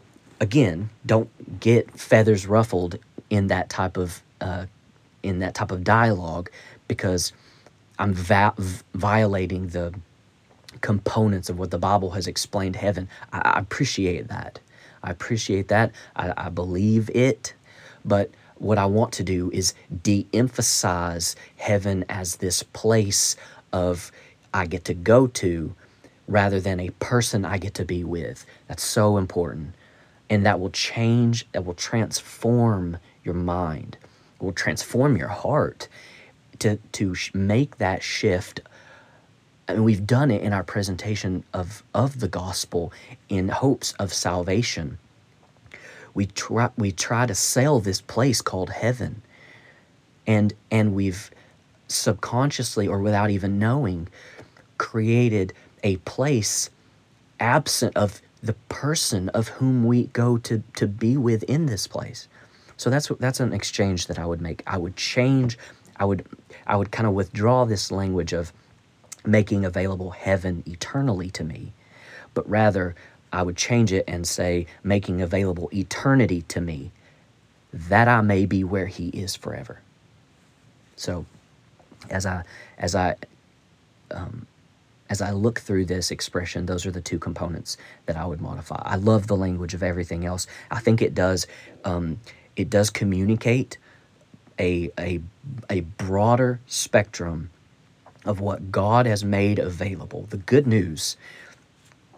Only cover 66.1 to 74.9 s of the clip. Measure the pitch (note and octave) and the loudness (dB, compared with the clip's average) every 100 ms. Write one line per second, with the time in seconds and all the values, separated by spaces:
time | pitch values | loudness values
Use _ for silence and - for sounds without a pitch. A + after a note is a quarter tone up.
66.1 | G2 - - - - - G#2 G2+ - A2+ | 0 -4 -18 -20 -14 -2 0 0 0 0
67.1 | G2 F#2+ G#2+ A2 B2+ A#2+ G2+ - G2 F#2+ | 0 -2 0 4 4 4 0 -2 -2 0
68.1 | F#2 E2 E2+ E2 - _ _ _ _ - | 0 -2 -4 -6 -12 _ _ _ _ -20
69.1 | - A2 G#2+ G2+ G2+ F#2+ F#2 F#2+ F#2 F#2 | -8 4 4 4 0 0 -2 -2 -4 -6
70.1 | F2+ - F#2+ F#2 F2 - F2 - C#3 C#3 | -6 0 0 0 -6 -8 -10 -6 -2 0
71.1 | F#2 F#2 - D#2 D2 - - _ - - | 0 -4 -8 -8 -8 -14 -18 _ -20 -20
72.1 | - - - - G#2 G#2+ G2 F2+ E2 - | -20 -8 -6 0 4 4 2 -2 -6 -18
73.1 | _ - F2+ F2+ F2 - A#2+ A2 F#2+ - | _ -8 -4 -2 -2 0 4 4 2 0
74.1 | F2 E2+ - F2+ F2 E2+ - F#2+ | -4 -4 -2 0 0 -2 -6 0